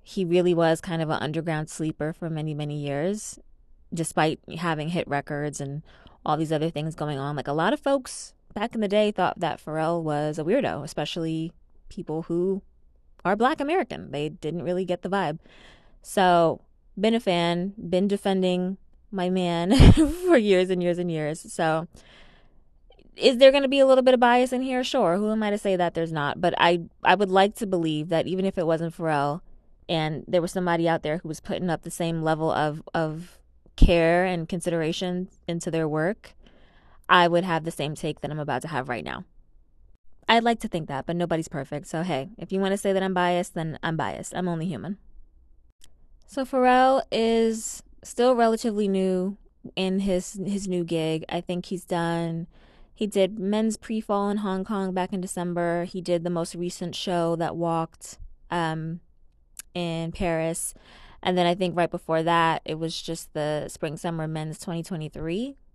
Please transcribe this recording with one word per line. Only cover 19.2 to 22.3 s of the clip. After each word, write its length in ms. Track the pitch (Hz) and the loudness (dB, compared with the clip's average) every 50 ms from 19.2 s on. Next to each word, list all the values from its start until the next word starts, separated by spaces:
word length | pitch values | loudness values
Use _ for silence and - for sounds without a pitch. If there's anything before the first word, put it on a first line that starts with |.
| 180 180 | -2 0
man 460 | 185 185 180 175 170 170 170 185 240 269 - - | 0 0 0 0 0 0 2 2 6 8 10 10
<laughs> 0 | |
for 460 | - - 311 285 320 359 359 359 339 | 10 8 6 2 0 -2 2 4 4
years 320 | 247 208 208 185 180 185 185 | 4 6 4 4 4 2 2
and 120 | 185 180 | 0 0
years 160 | 175 175 170 | 0 -2 -2
and 140 | 175 175 175 | -2 -4 -4
years. 400 | 165 156 151 147 160 - - 220 | -4 -4 -4 -4 -6 -8 -12 -10
So, 380 | - - 170 160 156 160 165 - - - - - - - - - | -6 -2 -2 0 0 -2 -4 -8 -14 -20 -20 -20 -20 -20 -20 -20